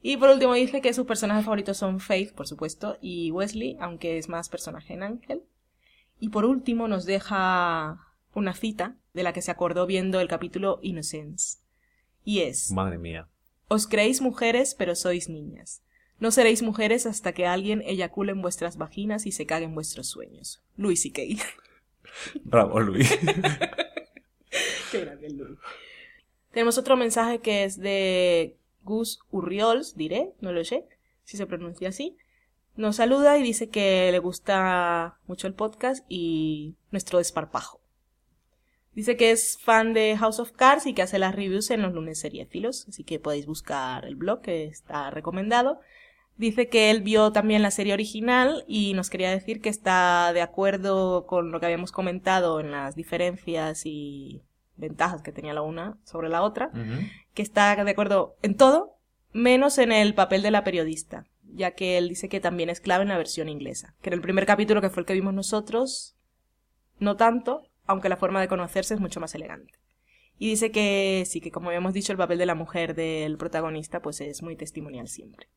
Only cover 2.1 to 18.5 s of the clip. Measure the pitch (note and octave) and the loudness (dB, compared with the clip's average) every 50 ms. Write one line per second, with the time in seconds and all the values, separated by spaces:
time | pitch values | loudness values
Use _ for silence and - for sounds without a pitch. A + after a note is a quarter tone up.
2.1 | G#3 F#3 G3+ G#3 _ - - - D3+ D3 D#3+ D3+ - _ - G#3 - - - F#3 | 0 0 0 -4 _ -12 -12 -12 -8 -8 -8 -8 -8 _ -8 -8 -8 -8 -10 -10
3.1 | F3+ E3+ E3+ D#3+ D#3+ F#3 G3 G#3 G#3+ A3 A3+ C4 - - F3 F3 F3 E3 - E3+ | -6 -4 -4 -4 -2 -2 -2 -4 -4 -6 -6 -6 -8 -8 -10 -10 -10 -6 -6 -4
4.1 | E3 E3 D#3 E3 F3 E3 E3+ - - E3+ - D#3+ D#3+ D#3+ D#3 - E3+ E3+ F#3+ G3+ | -4 -4 -6 -6 -8 -8 -8 -8 -10 -10 -10 -10 -12 -14 -14 -14 -12 -10 -8 -8
5.1 | A3+ A#3+ - - - E4+ - _ _ _ _ _ _ _ _ _ _ _ _ _ | -10 -10 -10 -10 -10 -10 -10 _ _ _ _ _ _ _ _ _ _ _ _ _
6.1 | _ _ A3 A3 G#3 G#3+ G#3 A#3+ C4+ B3+ B3+ B3+ A#3 A#3 A#3 A3 G#3 F#3+ F3 F3 | _ _ -8 -2 0 2 2 2 2 2 0 -2 -2 -2 0 -2 -2 -2 0 -2
7.1 | G3 G3 G3 - G#3+ F#3+ F#3+ F#3 F#3 F3+ F3 F3 E3 E3 D#3 D3+ E3 F#3 - _ | -2 -2 -2 -2 -2 0 2 2 2 2 2 0 0 -2 -4 -6 -8 -12 -18 _
8.1 | _ _ _ _ _ G#3 G#3 F#3+ F#3 - - A3 G#3+ - F3 G#3 B3+ _ _ _ | _ _ _ _ _ -4 -4 -4 -4 -4 -6 -6 -4 -4 -6 -6 -6 _ _ _
9.1 | _ E3+ F3+ F3 E3+ F3+ F3 - F3 - F3 F3 E3+ F3+ F3+ F3+ F#3+ F#3 F#3 F#3+ | _ -4 -4 -2 -2 -4 -6 -6 -4 -2 -2 -2 0 0 0 0 0 0 0 0
10.1 | F#3 F#3 F3+ E3+ E3+ E3 F3 E3+ - F#3+ F#3+ G3 F3+ - - F#3+ F#3 D#3+ D3+ - | 0 0 0 0 -2 -6 -6 -6 -6 -2 -2 -2 -2 -2 -4 -6 -6 -6 -8 -8
11.1 | - D#3 D3+ D3 D#3+ F#3 - - - _ _ _ _ _ _ _ _ _ _ _ | -10 -10 -12 -12 -6 -6 -6 -6 -6 _ _ _ _ _ _ _ _ _ _ _
12.1 | _ _ _ G#3 G#3 G3 E3+ C3 - - - - F#2+ F#2+ F#2+ F#2+ F2 E2+ E2+ E2 | _ _ _ -2 0 0 0 -2 -2 -4 -4 -2 -2 -2 -2 -2 -4 -6 -8 -10
13.1 | E2 D#2+ D#2+ _ _ _ _ _ _ _ _ _ G#3+ G#3+ G#3+ - G#3+ G#3 G#3 A3+ | -10 -12 -12 _ _ _ _ _ _ _ _ _ 0 0 0 0 2 2 2 2
14.1 | C4 C4 C4+ B3+ B3 - A#3+ A#3 A#3 A#3+ C4+ C#4 - _ G3 F3+ F3 F3 - F3+ | 2 2 0 -2 -2 0 0 2 2 2 2 0 0 _ -2 -2 -2 -2 -2 -2
15.1 | F3+ F3 E3+ - E3 D3+ D3+ D3 - - - - - - _ _ _ _ _ _ | -2 -2 -4 -8 -10 -12 -12 -14 -16 -18 -18 -18 -20 -20 _ _ _ _ _ _
16.1 | _ _ G#3+ A3+ A3 C4+ B3 A3+ A#3 A3+ A#3 A3 G#3+ A#3 G#3+ G#3+ A3 B3 B3 A#3 | _ _ -2 2 6 6 8 6 6 4 2 -2 0 0 2 2 2 2 0 -2
17.1 | G#3+ - - F#3 F3 - F3+ F3 F3+ F#3 G3 G3+ G#3 G#3+ - - G3 F#3 F#3 E3+ | -4 -4 -4 -6 -2 0 0 0 0 0 0 -2 -4 -4 -4 -4 -4 -4 -4 -6
18.1 | - - G3 G3 G3 G3 F#3 F3+ | -4 -4 -4 -4 -4 -4 -4 -6